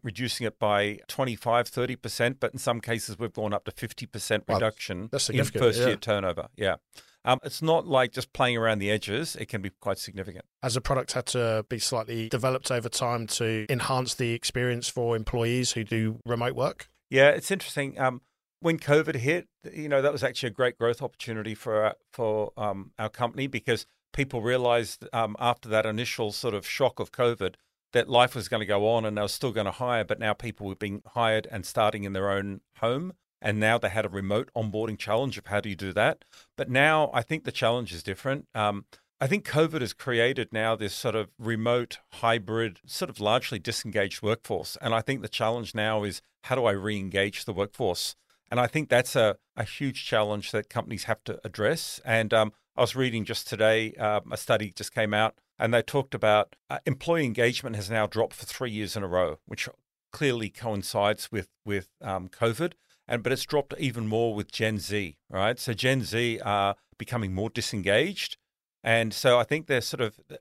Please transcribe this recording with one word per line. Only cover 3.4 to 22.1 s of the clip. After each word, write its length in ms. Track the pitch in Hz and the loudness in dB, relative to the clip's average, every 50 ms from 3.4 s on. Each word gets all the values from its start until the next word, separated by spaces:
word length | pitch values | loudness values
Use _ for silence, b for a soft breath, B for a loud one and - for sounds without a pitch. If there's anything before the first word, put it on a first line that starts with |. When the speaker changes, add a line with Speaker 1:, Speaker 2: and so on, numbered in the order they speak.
| 107 104 104 | -2 -2 -2
Speaker 1:
up 120 | 101 - | -2 -4
to 80 | - - | -6 -10
fifty 340 | - - 110 - - 120 | -8 -8 -10 -8 -10 -14
percent 380 | - - 107 - - 110 104 - | -12 -10 -8 -2 0 0 0 2
Speaker 2:
Wow, 120 | - 110 98 | 2 2 2
Speaker 1:
reduction 500 | 107 110 107 - - - 101 87 101 113 | 2 2 0 -2 -6 -6 -6 -6 -6 -4
Speaker 2:
that's 180 | - 139 - - | -2 -2 0 0
Speaker 1:
in 60 | 110 127 | 2 2
Speaker 2:
significant, 260 | 139 135 - - 131 | 2 2 2 4 4
Speaker 1:
first 140 | 117 107 117 | 4 6 4
year 80 | 123 127 | 4 2
Speaker 2:
yeah. 80 | - | 2
Speaker 1:
turnover, 500 | - - 117 107 101 95 92 85 85 - - _ | 0 0 0 0 2 2 0 -2 -2 -6 -10 _
yeah. 200 | - 104 95 87 - _ _ _ B B B B B B | -2 0 0 0 -2 _ _ _ B B B B B B
Um, 160 | 120 127 123 - | 2 2 2 0
it's 180 | 147 - - | -4 -8 -2
not 260 | 156 160 160 165 - | 2 2 4 2 2
like 260 | 175 143 131 127 120 - | 4 4 4 4 4 0
just 200 | 135 120 - - | -4 -8 -6 -2
playing 240 | - 135 123 120 | 0 2 2 2
around 220 | 117 113 113 110 104 | 2 2 2 2 2
the 120 | 98 101 | 2 2
edges. 460 | 107 110 - - 101 123 165 160 - | 0 0 0 -2 -4 -2 -2 -4 -6
It 120 | - 117 - | -8 -8 -6
can 120 | - 107 | -6 -6
be 100 | 95 98 - _ | -6 -8 -10 _
quite 180 | - 104 98 - | -4 -4 -4 -4
significant. 480 | - - 95 98 92 92 87 92 - _ _ _ - | -6 -10 -10 -10 -10 -10 -12 -16 -18 _ _ _ -4
Speaker 2:
Has 120 | 131 113 | -2 -2
the 60 | 131 | -2
product 320 | - - 139 131 123 - - | 0 0 0 0 0 -2 -4
had 140 | 127 120 | -4 -4
to 400 | - - 123 117 113 110 110 104 - | -2 0 0 2 2 2 0 -2 -4
be 100 | 127 113 | -4 -4
slightly 500 | - - - 117 110 113 117 113 113 113 | -4 -2 -2 -2 -2 -4 -4 -6 -4 -2
developed 420 | - 123 107 131 131 127 - - | -2 -2 0 0 0 -2 -2 -2
over 180 | 131 120 110 117 | -2 -2 -2 -4
time 380 | - - 131 120 120 117 117 | -4 -2 -2 0 -2 -2 -4
to 400 | 107 - - 117 110 110 110 107 107 | -4 -4 -2 0 0 0 -2 -2 -2
enhance 460 | 135 120 113 - 135 131 127 120 - | -2 -2 0 0 0 0 0 -2 -2
the 180 | - 131 120 117 | -2 -2 -2 -2
experience 560 | 117 - - - 127 123 123 120 120 120 - | -2 -4 -4 -2 -2 0 0 -2 -2 -4 -6
for 260 | - 131 120 117 117 | -4 -2 0 0 0
employees 580 | 113 110 - - 120 117 117 120 127 123 117 - | 0 -2 -2 -2 0 0 2 2 0 0 0 -2
who 120 | 117 110 | -2 -4
do 360 | 101 - 113 110 110 110 113 - | -2 0 0 0 0 -2 -4 -4
remote 300 | 117 120 117 120 127 135 | -4 -2 -2 0 -2 -2
work? 340 | 120 127 151 - - - - _ _ _ - | 0 -2 -2 -2 -6 -14 -20 _ _ _ 2
Speaker 1:
Yeah, 200 | 131 135 135 143 | 6 8 8 8
it's 200 | 143 - - - | 8 6 2 -2
interesting. 480 | 196 185 - - - 151 139 135 - 127 | -2 -4 -4 -6 -6 -6 -6 -4 -2 0
Um, 240 | 131 131 123 123 - _ _ _ _ _ _ _ | 0 0 0 -2 -8 _ _ _ _ _ _ _
when 180 | - 170 165 143 | 0 0 0 0
covid 380 | - - 143 151 156 151 156 | 4 4 6 6 6 4 -2
hit, 320 | 131 117 135 160 175 170 _ _ _ - 147 | -2 0 0 0 0 -2 _ _ _ -18 -14
you 200 | - 156 151 151 | -12 -10 -4 0
know, 100 | 143 135 | 2 4
that 120 | 135 147 151 | 4 4 2
was 120 | 139 - | 2 0
actually 220 | 127 127 - - | -2 -2 -2 -4
a 60 | 120 98 | -4 -2
great 260 | - 127 123 120 - | 0 0 0 2 2
growth 240 | 117 117 120 - 139 | 0 0 0 0 -4
opportunity 520 | 120 - - - - 113 110 104 110 107 | -10 -10 -10 -10 -8 -6 -6 -6 -6 -8
for, 320 | - - 127 110 107 107 | -8 -4 -2 2 2 2
uh, 60 | 107 - - _ _ | 2 0 -2 _ _